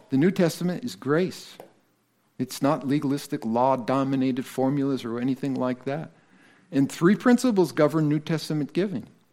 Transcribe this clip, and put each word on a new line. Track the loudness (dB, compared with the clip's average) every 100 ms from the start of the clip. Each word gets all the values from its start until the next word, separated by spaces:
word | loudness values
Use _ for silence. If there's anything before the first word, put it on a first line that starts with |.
| -2
the | 2
New | 4
Testament | 4 2 0 -4 -4
is | -8
grace. | -8 -2 0 0 -6 -16 -20 -20 _ _ _ _ _ _ -8
It's | -8 -2
not | 0 0 0
legalistic, | 0 0 -4 -4 -6
law-dominated | -2 2 2 2 0 0 0 0 0 -2 -4
formulas | -2 0 0 0 -2
or | -4 -4
anything | -2 -2 -4
like | -4 -4 -4
that. | -6 -8 -8 _ _ _ _ _ _
And | -2 0
three | 2 4 4
principles | 6 4 4 2 2
govern | 2 2 2 0
New | 0
Testament | -2 -4 -2 -4 -4
giving. | -2 -2 -4 -10 _ _